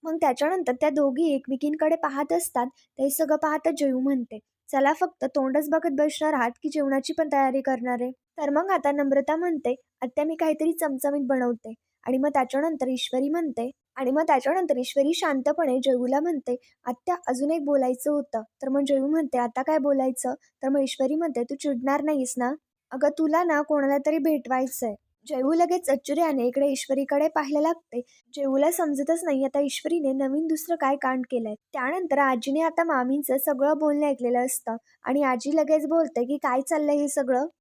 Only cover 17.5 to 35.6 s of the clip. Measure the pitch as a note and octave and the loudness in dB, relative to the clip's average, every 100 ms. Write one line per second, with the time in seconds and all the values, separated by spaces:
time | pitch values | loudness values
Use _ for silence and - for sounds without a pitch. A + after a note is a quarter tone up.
17.5 | E4 C#4+ C#4+ C#4 B3+ - D4 C#4+ A3+ A3 | -2 2 2 2 -2 0 -2 -2 -6 -8
18.5 | _ C4 C4+ C#4 C#4 C4+ D#4 D4 B3+ A#3+ | _ -2 0 2 2 2 0 0 0 -2
19.5 | A#3+ C4+ D#4 C#4+ C#4 C4 B3 B3+ B3 _ | -2 0 0 2 2 2 -2 -6 -8 _
20.5 | _ C4 C#4 C4+ - C4 D4+ E4+ A#3+ A#3+ | _ -2 0 0 0 -2 0 -2 -2 -6
21.5 | C#4 D4 B3+ B3+ C#4+ D4 D4+ B3+ - B3 | -4 -2 -2 0 0 0 -2 -2 -2 -4
22.5 | D4+ _ _ _ C4 C#4+ D4 D#4+ D#4+ F4 | -4 _ _ _ 0 0 2 0 2 2
23.5 | D4 D4 D4 C#4 C#4+ C#4+ D#4+ D4 D4+ A#3+ | 0 2 2 2 2 2 0 2 0 0
24.5 | B3+ B3+ - A#3 G3+ _ _ - C#4 C4 | -2 -2 -4 -6 -6 _ _ -8 -2 0
25.5 | E4 F4 F4+ F4+ C4+ - D4 E4 C#4 A#3+ | 2 2 0 0 -2 0 0 0 2 0
26.5 | B3 C#4 C4+ - C4+ C#4 C#4+ D#4 D#4 C#4 | 2 0 0 -2 -2 0 0 0 0 -2
27.5 | D4 D#4 E4+ _ A#3+ B3 _ _ - C#4 | 0 0 -2 _ -10 -10 _ _ -4 0
28.5 | C4+ D4 F4 E4 C#4 C#4+ E4 F4 C#4 C4+ | 2 2 2 -2 -2 0 0 0 0 0
29.5 | C#4+ C#4+ - D#4 E4+ C#4+ C4 C4+ C#4 D#4+ | 0 -2 -2 -2 -2 0 0 0 -2 -2
30.5 | D#4 - E4+ C#4 C#4+ C4+ C4 B3 B3 A3 | -4 -2 -2 0 0 -2 -2 -2 -4 -4
31.5 | G#3+ _ D4 B3+ F4 F4 C#4 C#4 B3+ A3+ | -10 _ -6 -4 -2 0 2 2 2 0
32.5 | C#4+ E4 D#4+ E4 C#4+ B3 C#4 C#4+ C4+ D#4 | 0 0 0 0 0 0 -2 0 -2 0
33.5 | C4+ C#4 D4+ D4+ D4 D4 C#4 B3 A#3+ B3+ | 2 2 2 2 2 0 0 0 0 0
34.5 | - - A3+ _ _ - C4+ C#4 B3+ C4 | -4 -6 -8 _ _ -2 0 2 0 0
35.5 | D#4 | 0